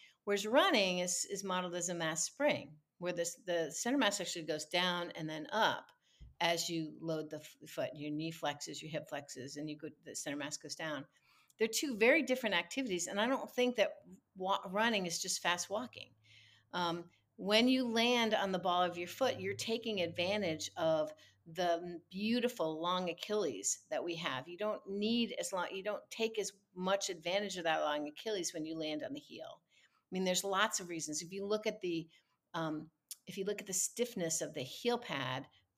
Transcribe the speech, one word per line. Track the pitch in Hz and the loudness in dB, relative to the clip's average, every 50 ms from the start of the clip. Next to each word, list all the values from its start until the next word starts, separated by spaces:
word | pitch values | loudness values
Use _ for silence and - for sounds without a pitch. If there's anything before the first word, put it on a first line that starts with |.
| - - _ _ _ | -20 -20 _ _ _
Whereas | - 202 202 196 | 0 0 0 2
running | 214 226 277 - 392 339 226 196 185 180 180 | 4 6 6 6 8 6 6 4 4 4 2
is, | 180 175 175 - - - | 0 0 0 -2 -2 -2
is | 202 190 202 | -4 -4 -2
modeled | 196 185 185 180 180 170 | 0 0 0 0 0 -2
as | 180 165 170 | -2 -2 -2
a | 180 | -2
mass | 170 165 160 156 165 - | 0 0 0 0 0 -2
spring, | - - _ 277 294 196 123 92 - - - _ _ _ _ | -4 -2 _ 2 2 2 2 -2 -10 -16 -20 _ _ _ _
where | 170 180 175 | -4 -4 -2
this, | 165 170 175 - - - | -2 -2 -4 -4 -8 -6
the | 185 175 170 165 139 156 | -2 0 0 0 0 -2
center | - - 240 262 285 | -4 -2 0 2 4
mass | 247 202 202 - | 4 2 2 0
actually | 190 - - 180 160 | -4 -4 -4 -6 -4
goes | 151 160 151 151 | -2 -4 -4 -4
down | - - 175 180 185 175 175 175 175 - | 0 0 2 4 4 2 0 -2 -4 -6
and | - 160 156 | -6 -6 -6
then | 156 156 156 - - | -4 -6 -8 -2 2
up | 208 220 165 120 - - - - _ _ _ _ _ - - - _ | 4 4 4 4 2 -4 -10 -20 _ _ _ _ _ -20 -20 -4 _
as | 175 170 170 170 - - | 2 2 4 2 0 0
you | 170 165 160 156 - - | 0 -2 -2 -2 -6 -8
load | 160 160 160 156 156 151 | -4 -4 -2 -2 -4 -6
the | 156 151 | -8 -10
f-, | - - - _ 127 127 | -12 -14 -20 _ -18 -12
foot, | - - 147 - - | -4 -2 -2 -2 -2
your | 151 143 151 151 | -6 -6 -4 -2
knee | 147 156 165 160 | -2 -2 -4 -4
flexes, | 165 - 147 143 139 - - 151 143 | -2 -2 -2 -2 -2 -6 -10 -10 -10
your | - 156 147 | -10 -6 -6
hip | 151 - - - | -6 -6 -4 -8
flexes, | 139 139 - - 135 123 143 - | -8 -8 -8 -12 -12 -10 -10 -8
and | 147 151 156 | -8 -8 -8
you | 151 | -8
go, | 151 156 156 - _ _ | -8 -10 -12 -12 _ _
the | 147 - | -12 -10
center | - - 156 143 | -8 -6 -4 -4
mass | 147 143 143 156 | -4 -4 -6 -6
goes | - - 151 - | -8 -10 -10 -8
down. | - 165 160 - 135 139 - _ _ _ _ _ _ _ _ _ _ | -6 -4 -4 -4 -4 -6 -10 _ _ _ _ _ _ _ _ _ _
They're | 220 226 | 0 2
two | 226 - - 294 247 | 2 0 0 0 2
very | 202 214 233 285 330 285 | 4 6 6 8 6 6
different | - 254 254 - 220 196 | 2 0 0 2 2 2
activities, | 175 170 175 - - 269 240 185 175 165 - | 2 0 0 -4 -4 -2 -2 -2 -2 -2 -2
and | - 202 | 0 0
I | 214 | 2
don't | 240 269 262 - 226 | 2 2 0 -2 -6
think | - - 247 247 240 | 0 2 2 2 4
that | 233 202 - - - - 175 180 - _ _ _ | 4 2 2 2 -8 -18 -20 -20 -20 _ _ _
wa-, | 190 185 185 196 - - 196 | -6 0 0 0 0 0 -2
running | 180 202 220 233 226 202 185 | 0 2 2 2 2 2 0
is | 175 165 - | 0 -2 -4
just | - 185 - - - | -2 -2 -4 0 2
fast | 175 175 175 - - | 2 2 2 0 -4
walking. | 196 220 247 240 - - - - _ _ _ - - - - - - - _ _ - | -4 -4 -4 -6 -12 -16 -18 -20 _ _ _ -20 -20 -20 -20 -20 -20 -20 _ _ -2
Um, | 175 180 170 165 175 170 - _ _ _ _ _ | 0 0 0 0 -2 -4 -10 _ _ _ _ _
when | - - 190 208 220 233 | -6 0 4 6 8 8
you | 254 262 262 262 240 | 8 6 4 4 2
land | 220 233 226 240 247 240 233 220 214 | 4 4 6 6 6 4 4 4 4
on | - - 196 190 | 2 2 2 0
the | 185 | 0
ball | 165 185 175 180 180 | 2 2 4 4 4
of | 175 170 | 2 2
your | 170 175 175 | -2 -6 -6
foot, | - - 269 254 - - | -2 0 0 0 0 0
you're | 190 190 202 | -2 -4 -4
taking | 196 - - 226 233 233 233 220 196 | -4 -2 -2 -2 -2 -2 -2 -2 0
advantage | 175 170 165 175 175 180 202 214 202 175 160 160 - - - | 0 -2 0 -2 0 0 2 0 0 0 -2 -2 -4 -8 -4
of | - 170 160 160 156 156 151 - - - - _ _ _ 170 160 | 2 4 4 4 4 2 0 -4 -12 -20 -20 _ _ _ -14 -4
the | 180 180 175 170 165 175 | 0 2 2 2 2 0
m-, | 180 175 165 - _ | -6 -8 -10 -12 _
beautiful | - 185 202 220 233 247 226 240 240 - 175 160 160 156 | -8 -4 0 2 2 2 2 0 0 0 -2 0 0 0
long | 165 175 185 185 185 175 | 0 2 2 2 2 0
Achilles | 165 165 - - 214 214 202 156 123 92 101 - - - - _ | -2 -4 -4 -2 0 2 2 0 -2 -2 -2 -2 -4 -4 -4 _
that | 156 151 143 | -4 -2 -2
we | 175 170 | -2 -4
have. | 160 170 160 135 127 131 | -2 -2 -2 -2 -2 -4
You | 170 175 | -6 -6
don't | 175 208 214 214 - - 190 | -4 -2 -2 -2 -4 -4 -6
need | 196 202 208 214 233 240 233 220 - - | -4 0 2 2 2 2 2 0 0 -4
as | 175 - - | -4 -4 -2
long, | 185 175 - - | -2 -2 -2 -4
you | 190 190 | -4 -4
don't | 208 208 - - _ | -2 -4 -4 -6 _
take | - - 226 226 220 214 | -4 -2 -2 0 0 -2
as | 196 196 - _ _ _ _ | -4 -4 -4 _ _ _ _
much | 180 185 185 196 196 196 - | -2 2 2 2 2 2 -2
advantage | 185 165 160 170 180 202 208 202 180 | -4 -4 -2 0 0 0 0 0 -4
of | 185 165 | -2 2
that | 165 160 160 | 2 2 4
long | 156 151 147 147 147 147 | 4 2 2 0 -2 -4
Achilles | 147 - - 220 220 196 170 - - | -8 -8 -4 -4 -2 -2 -2 -4 -4
when | 170 156 | -4 -6
you | 156 160 160 | -4 -4 -4
land | 160 156 151 151 139 | -4 -4 -4 -4 -4
on | - 139 | -6 -8
the | 147 | -8
heel. | 151 - - - - - - - | -10 -12 -14 -12 -12 -12 -14 -16
I | _ _ _ _ _ _ _ _ _ _ - | _ _ _ _ _ _ _ _ _ _ -2
mean, | 185 190 | 0 2
there's | 185 185 180 185 | 2 2 2 2
lots | 196 196 185 208 220 - - | 0 4 4 4 4 2 -2
of | 196 175 | -4 -4
reasons. | 175 165 156 - 151 196 180 | -6 -6 -4 -4 -4 -6 -6
If | 165 185 | -6 -6
you | 196 196 | -6 -2
look | 202 214 214 214 | 0 0 2 2
at | 220 - - | 0 -4 -2
the, | - 180 170 165 160 165 _ - _ _ _ _ _ _ _ | -2 -2 -2 -2 -2 -6 _ -20 _ _ _ _ _ _ _
um, | 175 165 160 156 151 165 160 _ _ _ _ - - _ | -2 -2 -2 -2 -4 -6 -10 _ _ _ _ -18 -16 _
if | - - | -12 -6
you | - 190 | -4 -2
look | 180 170 - | -2 -2 -4
at | - | -4
the | - 185 | -4 -2
stiffness | - - - - - 240 240 - 202 175 165 165 - | 0 0 0 0 -2 -2 -2 0 -2 -2 0 0 0
of | 170 147 151 | -2 -2 -4
the | 156 127 | -6 -6
heel | 131 - - - 240 240 240 | -6 -8 -4 0 0 0 0
pad | 240 - 165 139 135 127 127 131 139 - _ _ _ _ _ | 0 -4 -4 -2 -2 -2 -2 -4 -6 -8 _ _ _ _ _